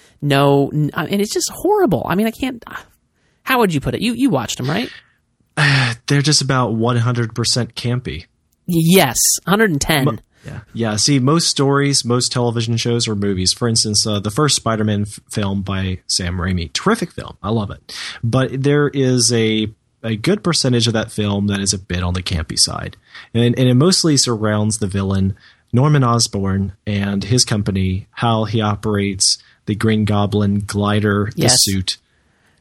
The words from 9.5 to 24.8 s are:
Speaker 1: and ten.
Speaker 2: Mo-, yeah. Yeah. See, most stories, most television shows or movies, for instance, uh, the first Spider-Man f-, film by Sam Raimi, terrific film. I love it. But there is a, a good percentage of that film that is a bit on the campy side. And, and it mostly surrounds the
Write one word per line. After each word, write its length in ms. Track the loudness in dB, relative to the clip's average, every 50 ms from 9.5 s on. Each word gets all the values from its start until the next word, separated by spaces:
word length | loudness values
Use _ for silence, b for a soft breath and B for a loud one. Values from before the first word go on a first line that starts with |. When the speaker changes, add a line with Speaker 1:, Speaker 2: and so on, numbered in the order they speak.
| 2 2 2 2
Speaker 1:
and 100 | 0 0
ten. 240 | 0 0 0 2 0
Speaker 2:
Mo-, 140 | 0 -2 -4 -10 _ b b b
yeah. 140 | -16 -16 -16 -16 -10
Yeah. 240 | -6 -4 -4 -2 -2
See, 220 | 0 0 2 2 2
most 300 | 2 2 2 2 2 0
stories, 560 | 0 0 2 2 2 2 2 2 0 0 0
most 280 | 0 0 0 0 -2
television 440 | -2 0 0 0 0 -2 -2 -2 -2
shows 320 | -2 0 0 0 0 0 -2
or 60 | -2
movies, 380 | -2 -2 -2 0 0 0 -2
for 160 | -2 0 -2 0
instance, 380 | 0 0 0 0 0 0 0
uh, 140 | 0 -2 -2
the 100 | -4 -2
first 260 | 0 0 0 2 0
Spider-Man 460 | 0 0 -2 0 0 0 0 0 0
f-, 180 | -2 -4 -8 -12 -16 -10
film 320 | -6 -4 -4 -2 -4 -4
by 380 | -4 -4 -4 -4 -4 -4 -4 -6 _
Sam 300 | -4 -4 -2 -2 -4 -4
Raimi, 360 | -2 -2 -2 -2 -2 -4 -4
terrific 400 | -6 -2 0 0 0 0 -2 -6
film. 240 | -8 -10 -14 -14 -12 _
I 80 | -6 -4
love 200 | -2 -2 -2 -4
it. 240 | -8 -12 -16 B B B B B B B
But 400 | -2 0 2 2 2 0 -2 0
there 260 | 2 2 4 4 2 2
is 420 | 0 0 2 2 2 2 2 2 2
a, 340 | 2 2 2 2 0 -2 -4 -6 _ _ _ _ _
a 140 | -6 -6 -4
good 280 | -2 0 0 0 0 0
percentage 420 | 0 0 0 2 2 2 2 2
of 60 | 2
that 180 | 0 0 -2 -4
film 340 | -4 -4 -2 0 0 0 0 0
that 120 | 0 0
is 120 | 0 -2
a 60 | -2 -4
bit 240 | -4 -6 -4 -2
on 120 | -2 -2 -2
the 80 | -4
campy 360 | -4 -4 -4 -4 -4 -4 -2 -2
side. 380 | -2 -2 -2 -4 -8 -10 -12 B B B B B B B
And, 260 | 0 2 2 2 2 2
and 100 | 2 4
it 60 | 4
mostly 420 | 4 4 4 4 2 2 2 2
surrounds 600 | 2 2 0 0 0 0 0 2 2 0 0 -2
the 80 | -2